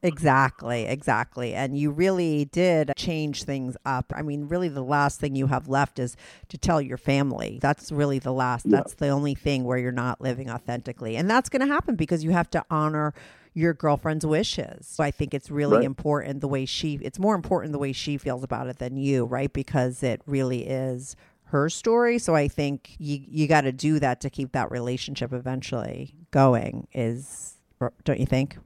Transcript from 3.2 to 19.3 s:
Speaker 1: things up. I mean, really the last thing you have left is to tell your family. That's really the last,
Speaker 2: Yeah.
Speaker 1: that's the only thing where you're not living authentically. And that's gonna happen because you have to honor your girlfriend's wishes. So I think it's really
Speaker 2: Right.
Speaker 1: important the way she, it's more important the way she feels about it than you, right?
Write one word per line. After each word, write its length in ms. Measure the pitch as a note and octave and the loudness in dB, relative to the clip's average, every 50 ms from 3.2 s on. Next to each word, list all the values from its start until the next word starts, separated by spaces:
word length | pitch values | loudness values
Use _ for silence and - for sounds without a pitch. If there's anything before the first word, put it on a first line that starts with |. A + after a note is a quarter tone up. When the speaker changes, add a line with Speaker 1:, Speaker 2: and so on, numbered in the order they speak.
| D3+ D3+ C#3+ - - | -2 -4 -4 -6 -6
Speaker 1:
things 340 | - C#3 C#3 C3 B2+ B2+ A#2+ _ | -6 -6 -6 -6 -6 -8 -8 _
up. 260 | C3 C3+ B2+ C3 _ - | -2 -2 -2 -2 _ -8
I 80 | - D#3 | -8 -6
mean, 240 | D3+ C#3+ D3 D3 C#3+ | -6 -6 -6 -6 -4
really 200 | E3 F3+ F#3 F3 | -2 -2 -2 -2
the 140 | C#3+ C#3 | -2 -4
last 380 | C3 B2+ D3 D3 C#3+ C#3+ - - | -2 0 2 4 4 2 0 -2
thing 160 | - D3 C3+ | -6 -4 -2
you 100 | C3+ C3+ | 0 0
have 220 | C3+ C#3 B2+ - - | 2 0 0 -2 0
left 320 | C3 C3+ C#3+ - _ - | 2 2 2 0 _ -4
is 180 | B2+ B2 - - - - - - - - | -6 -6 -6 -10 -20 -20 -20 -20 -20 -16
to 80 | - D#3+ | -14 -4
tell 240 | - - F3 D#3 | 0 2 2 2
your 160 | C#3+ C3 - B2+ | 2 -2 -6 -6
family. 600 | - - C#3 C#3 C#3+ C#3 B2+ - A2+ G#2 G#2 A#2+ | 0 2 2 4 4 2 0 -4 -6 -8 -6 0
That's 300 | C3 C#3 D3 - - - | 2 2 2 0 -2 -6
really 260 | D#3+ C#3+ D3 C#3+ C#3 C3+ | -2 0 2 2 2 0
the 160 | B2+ C3 C3 | -2 -2 0
last, 320 | C3 C3 B2+ B2 A#2+ - | 0 0 0 0 -2 2
Speaker 2:
Yeah. 120 | - - C3+ | 4 4 4
Speaker 1:
that's 180 | D3 - - | 4 0 -4
the 140 | - D3+ C#3+ | -2 0 2
only 260 | C#3 C#3+ C#3+ D3 C#3 | 2 2 2 0 -2
thing 280 | - - D3+ C#3+ C3+ B2+ | -2 0 0 0 0 0
where 140 | B2 B2+ B2+ | 0 0 0
you're 140 | B2 B2 | 0 -2
not 280 | B2 B2 A#2+ B2+ A#2+ - | -2 -2 -2 -2 -4 -4
living 300 | C3 C3 B2 B2 C3+ C3 | -4 -4 -4 -4 -6 -8
authentically. 680 | A#2 A#2+ _ - A#2+ B2 - - A#2+ - - A2 A2+ | -8 -8 _ -6 -6 -6 -6 -8 -10 -8 -6 -6 -2
And 140 | A2+ D#3+ F#3+ | -2 0 2
that's 200 | A3 B3 C4 - | 2 2 2 2
gonna 180 | - C4+ C4+ C#4 | 0 0 0 2
happen 280 | C#4+ D#4 - - B3+ | 0 0 0 -2 0
because 280 | F3 D#3+ C#3+ F3+ E3 D#3 | 0 0 0 0 0 2
you 80 | D#3+ | 2
have 180 | F3 F3 E3+ - | 2 2 2 2
to 140 | - E3+ - _ | -2 -4 -2 _
honor 420 | E3+ D#3 D3+ D3+ D#3 D3+ D3+ D3+ D3 - - - - - _ _ _ | 0 0 0 2 0 0 0 -2 -2 -6 -16 -20 -20 -20 _ _ _
your 200 | E3 D#3+ E3+ E3 | 0 0 0 0
girlfriend's 500 | C#3 - D#3 D3 C#3+ - D#3+ D#3 D#3 D#3 | 2 2 2 2 2 0 -2 -2 -2 0
wishes. 640 | D#3 D3+ D#3 D#3+ - - - D3 - - - - - | 2 2 2 2 0 -2 -6 -6 -8 -10 -16 -18 -18
So 160 | - - D#3+ | -2 0 0
I 80 | C#3+ | 0
think 240 | C#3+ _ D3+ C3+ - | 0 _ -4 -4 -4
it's 160 | C#3 - - | -6 -6 -4
really 240 | D3 D3 D3 C#3+ C#3+ - | -2 0 2 4 6 4
Speaker 2:
Right. 80 | A#2+ | 4
Speaker 1:
important 560 | C3+ C#3 - - D3+ D3 D3 - - C#3 C#3 | 2 -2 -4 0 0 0 0 0 -2 -6 -4
the 60 | C#3 C#3 | -2 -2
way 180 | C#3 C3+ C3 | 0 0 -2
she, 300 | C3+ - - - D#3 D3 C#3 - | -2 -4 -4 -4 -4 -4 -4 -6
it's 160 | - - - | -8 -6 -2
more 160 | F#3 G#3 A3 | 0 2 2
important 360 | F#3 D#3+ - F#3+ F3 G#2 D3+ D3 | 2 0 0 0 0 0 -2 -4
the 60 | C#3+ | -4
way 120 | C#3+ C#3 | -2 -4
she 260 | C3+ - - - D3 C#3 | -4 -6 -4 -4 -4 -4
feels 260 | - D3+ C3 B2 C3 | -2 -4 -4 -4 -4
about 240 | B2+ B2+ A#2 B2+ B2 | -6 -6 -6 -6 -6
it 120 | B2+ - | -8 -8
than 180 | B2 B2 B2+ C3+ | -8 -6 -4 -2
you, 280 | C3+ C#3 C#3 C3 A#2+ | 0 2 4 2 2
right? 280 | A#2+ | 2